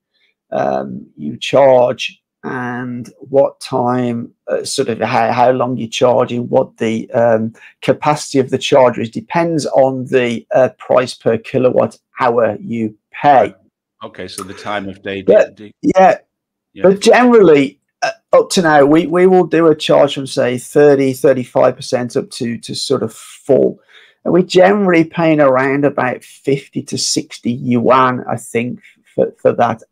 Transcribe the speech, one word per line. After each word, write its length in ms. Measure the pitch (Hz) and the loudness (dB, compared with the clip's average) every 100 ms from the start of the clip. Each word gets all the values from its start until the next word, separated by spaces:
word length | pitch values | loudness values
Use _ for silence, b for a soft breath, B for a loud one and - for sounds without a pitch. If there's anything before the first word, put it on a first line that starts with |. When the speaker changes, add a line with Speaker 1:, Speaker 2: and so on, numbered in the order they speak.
| _ _ _ _ - | _ _ _ _ -8
Speaker 1:
um, 540 | 65 69 67 67 62 - - | -4 -4 -4 -6 -12 -16 -14
you 220 | 73 - | -12 -10
charge 840 | - 131 139 127 123 - - - _ _ | -2 2 4 4 2 -2 -10 -14 _ _
and 680 | - 127 123 123 127 123 - - | -12 -10 -10 -10 -10 -12 -14 -20
what 400 | 135 135 139 - | -2 2 2 -2
time, 760 | - 131 123 127 120 117 120 _ - | -8 -4 -2 0 -2 -6 -10 _ -8
uh, 160 | 71 | -6
sort 260 | - - 120 | -6 -4 -4
of 100 | 110 | -4
how, 300 | 110 123 113 | -2 0 0
how 200 | 120 123 | 2 2
long 260 | 127 123 120 | 2 -2 -6
you're 100 | 113 | -8
charging, 600 | - 123 120 120 120 120 | -2 0 2 0 -4 -2
what 280 | 127 131 - | -2 -2 -4
the, 320 | 117 113 - | -4 -4 -4
um, 420 | 123 117 110 113 - B B | 0 2 0 -2 -10 B B
capacity 580 | - 127 151 151 - 139 | -4 -2 0 -2 -2 -2
of 100 | 127 | -2
the 80 | 131 | -4
charger 440 | - 139 123 113 | 0 4 4 0
is, 80 | 113 | -8
depends 560 | - - 175 170 160 127 | -10 -6 -4 -2 -4 -2
on 380 | - 135 131 127 | 0 0 0 -2
the, 420 | 127 120 113 - 139 | 0 0 -4 -2 0
uh, 140 | 127 - | 0 -2
price 340 | - 131 127 | -2 0 0
per 240 | - - - | -4 -2 -2
kilowatt 600 | - 131 127 123 113 - _ - | -2 -2 0 0 -2 -4 _ -4
hour 380 | 123 120 110 104 | -2 0 -2 -2
you 360 | - 117 110 - _ | -8 -6 -6 -8 _
pay. 420 | - 147 131 98 - _ _ _ _ | -2 4 4 2 -4 _ _ _ _
Speaker 2:
Okay, 240 | 113 - 92 | -20 -14 -14
so 140 | - | -14
the 120 | 92 | -16
time 360 | 95 104 104 98 | -14 -8 -8 -8
of 140 | 92 | -12
day. 180 | 101 98 | -10 -8
Speaker 1:
But, 340 | 95 208 - - | -2 0 0 -6
Speaker 2:
d-, 120 | 104 | -20
d-, 240 | _ - - | _ -2 2
Speaker 1:
yeah, 220 | 190 - _ _ _ _ _ | 2 2 _ _ _ _ _
Speaker 2:
yeah. 100 | - | -2
Speaker 1:
but 180 | 185 196 | 0 2
generally, 800 | 226 220 247 233 175 143 135 - _ - | 4 4 6 6 6 4 2 -6 _ -8
uh, 100 | - - - | -8 -8 0
up 160 | 175 - | 0 2
to 120 | 196 | 0
now, 200 | 160 147 | 2 4
we, 220 | 139 160 151 | 4 2 2
we 220 | 175 185 | 2 4
will 180 | 185 165 | 4 2
do 220 | 160 165 | 2 2
a 80 | 156 | 2
charge 400 | - 147 147 147 | 2 2 2 -2
from, 100 | 135 | -8
say, 320 | 139 123 123 | -4 -2 -4
thirty, 560 | - 147 147 139 135 | -2 2 4 4 0
thirty-five 640 | 131 147 127 123 139 131 127 | 0 0 0 -2 0 0 0
percent 400 | - 123 120 135 | -6 -6 -4 -6
up 140 | 95 | -8
to, 260 | - 117 117 | -8 -8 -8
to 160 | - | -10
sort 300 | - - 127 | -10 -4 -4
of 100 | 113 | -4
full. 680 | - - - - 139 127 - b b b b | -10 -20 -10 0 2 2 -4 b b b b
And 100 | - | -2
we're 80 | 170 | 0
generally 600 | 180 175 185 208 190 165 | 2 4 4 2 2 2
paying 360 | 160 170 160 151 | 0 0 0 4
around 460 | 139 127 135 143 143 | 2 2 0 0 0
about 380 | 135 127 110 | 0 -4 -6
fifty 580 | - - - 143 - - | -14 -10 -4 -4 -4 -12
to 140 | - 127 | -10 -8
sixty 540 | - 151 - - 117 | -4 -4 -6 -10 -8
yuan, 720 | 123 131 120 120 131 127 123 - | -6 -2 0 2 4 2 -2 -6
I 100 | 123 | -10
think, 440 | - 117 123 - b b | -6 -6 -6 -10 b b
for, 280 | _ - 131 - | _ -4 -4 -2
for 160 | 127 | -2
that. 300 | 127 117 113 _ | 0 -2 -2 _